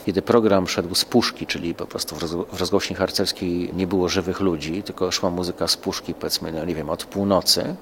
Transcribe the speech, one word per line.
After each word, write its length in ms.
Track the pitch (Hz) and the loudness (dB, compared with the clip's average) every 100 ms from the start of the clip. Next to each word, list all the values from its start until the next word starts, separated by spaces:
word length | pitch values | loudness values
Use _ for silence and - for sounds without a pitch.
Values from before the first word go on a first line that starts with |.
| - | -2
kiedy 160 | 92 | 0
program 460 | - 120 107 98 90 | 4 6 6 6 4
szedł 280 | - 85 92 | 0 0 0
z 100 | - | 2
puszki, 420 | 123 - - 82 | 4 4 0 -6
czyli 280 | - 85 - | -4 -4 -4
po 100 | - | -6
prostu 300 | - - 78 | -6 -6 -6
w 40 | |
rozgło-, 260 | 82 85 - | -4 -4 -4
w 140 | 87 | -4
rozgłośni 360 | 90 98 - 92 | 0 2 0 0
harcerskiej 760 | 92 - 95 - 92 87 87 | 0 0 -2 -2 -2 0 -2
nie 140 | 87 92 | -2 2
było 220 | 98 90 | 4 4
żywych 300 | 92 87 87 | 2 0 0
ludzi, 440 | 98 82 76 92 | 2 0 -2 -4
tylko 280 | 98 - 92 | -6 -4 -2
szła 180 | - 95 | 0 0
muzyka 380 | 90 87 - 92 | 0 -2 -2 -2
z 100 | - | -2
puszki, 360 | 98 - - | -2 -6 -6
powiedzmy, 380 | 85 82 - 85 | -6 -4 -4 -4
no 140 | 80 85 | -4 -4
nie 100 | 78 | -4
wiem, 140 | 76 | -4
od 140 | 87 | -6
północy 720 | - 98 101 92 - - - 180 | -4 0 2 4 4 0 0 -6